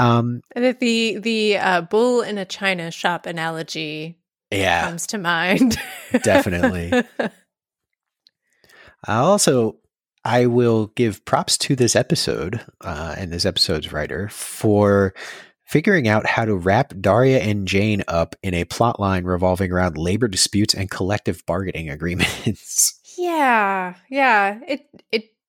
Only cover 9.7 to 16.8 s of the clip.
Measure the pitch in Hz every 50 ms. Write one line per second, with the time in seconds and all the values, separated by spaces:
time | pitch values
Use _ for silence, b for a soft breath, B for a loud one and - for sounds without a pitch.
9.7 | - _ _ _ _ _ _ _ _ _ - 110 120 123 123 123 117 123 120 117
10.7 | 113 110 107 101 - - 120 110 98 - - - 131 147 180 - - - - -
11.7 | 139 123 123 117 - 113 127 - 165 - - - 113 - - 95 120 117 - -
12.7 | - - - 92 82 76 80 80 80 82 95 82 85 85 101 95 85 - - -
13.7 | 82 78 73 - - 76 73 - - 87 101 104 - - - - - - - 110
14.7 | 104 104 104 101 101 101 98 95 - B B B B B B B B B _ -
15.7 | - 147 160 214 196 165 120 107 107 107 - - - 117 117 110 104 90 85 95
16.7 | 101 120